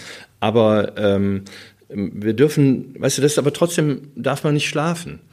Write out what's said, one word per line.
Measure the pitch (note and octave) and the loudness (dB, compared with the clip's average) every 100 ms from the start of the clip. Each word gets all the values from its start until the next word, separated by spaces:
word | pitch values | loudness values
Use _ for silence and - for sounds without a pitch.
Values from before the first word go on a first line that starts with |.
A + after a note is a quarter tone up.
| - - - - | -20 -20 -20 -6
Aber, | A2 A2+ A2 G#2+ - - | 0 4 4 4 0 0
ähm, | G#2 G2 G2+ G2 G2 - - _ - | 2 2 2 -2 -6 -18 -20 _ -12
wir | G#2 F#2+ - G#2+ | -6 -6 -4 -2
dürfen, | G#2+ D3+ D3+ C#3 B2 - - | 2 2 4 2 2 -2 -4
weißt | C3 C3 | -2 2
du, | |
das | D3 | 0
ist | - | 2
aber | C3+ | 0
trotzdem, | - F3 E3+ D3+ C3+ - | 0 0 0 0 -2 -8
darf | - A#2+ C#3 | -6 -4 -2
man | D3+ | 0
nicht | D3 - | 0 -2
schlafen. | D3 D#3+ E3+ - C#3+ _ | -2 -2 -4 -8 -16 _